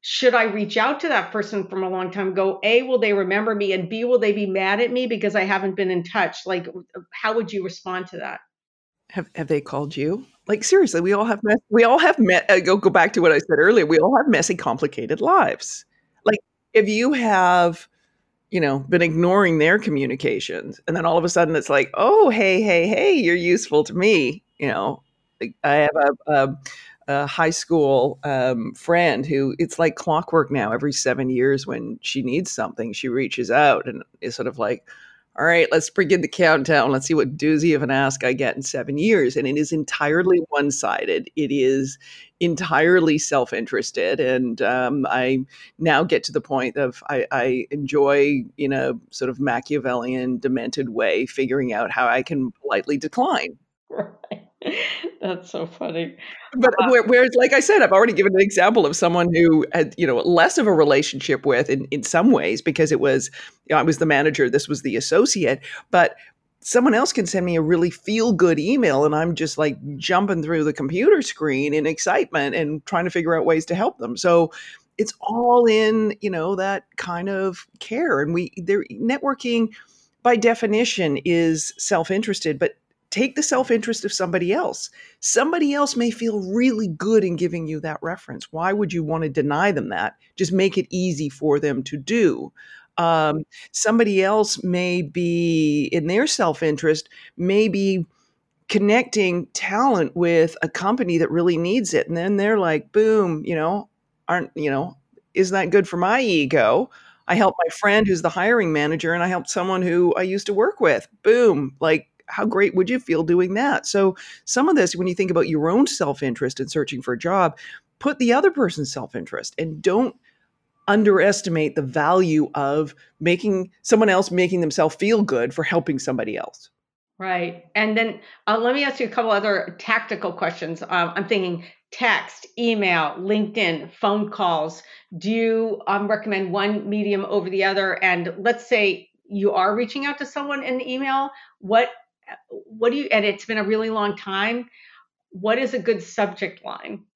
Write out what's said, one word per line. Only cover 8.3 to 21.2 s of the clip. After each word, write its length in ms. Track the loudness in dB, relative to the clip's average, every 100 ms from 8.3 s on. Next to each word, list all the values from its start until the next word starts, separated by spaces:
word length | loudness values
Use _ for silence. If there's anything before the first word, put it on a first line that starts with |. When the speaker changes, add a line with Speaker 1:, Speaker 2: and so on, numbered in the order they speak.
| -14 _ _ _ _ _ _ _
Speaker 2:
Have, 180 | -10 -10
have 140 | -10 -4
they 120 | -4
called 360 | -4 -8 -8 -6
you? 280 | -4 -4 -10 _ -6
Like, 180 | -4
seriously, 360 | 2 4 4 0
we 120 | 0
all 120 | 0
have 160 | 0 -2
mess-, 160 | 0 0 _
we 140 | 4
all 140 | 6 6
have 200 | 4 4
me-, 180 | 4 4 4
uh, 120 | 2
go, 160 | 4 2
go 120 | 4
back 240 | 4 2
to 60 | 4
what 120 | 4
I 60 | 4
said 200 | 4 6
earlier. 260 | 6 6
We 140 | 4 4
all 180 | 4 4
have 120 | 4
messy, 260 | 2 2
complicated 680 | -2 -2 -2 -4 -4 -6 -2
lives. 640 | 2 4 2 -2 -10 -16 -18 _ _ _
Like, 140 | -2 -2 _ _ _
if 160 | 2 2
you 240 | 2 2
have, 720 | 2 2 4 4 4 4 0 -14 _ _ _ _ _ _
you 80 | -2
know, 180 | 0 0
been 240 | 0 2
ignoring 560 | 2 2 2 4 4 4
their 180 | 4 2
communications, 1040 | 0 -2 -2 -2 -2 -2 -6 -10 -10 -12 -6
and 100 | -2
then 80 |
all 140 | 0
of 60 | 0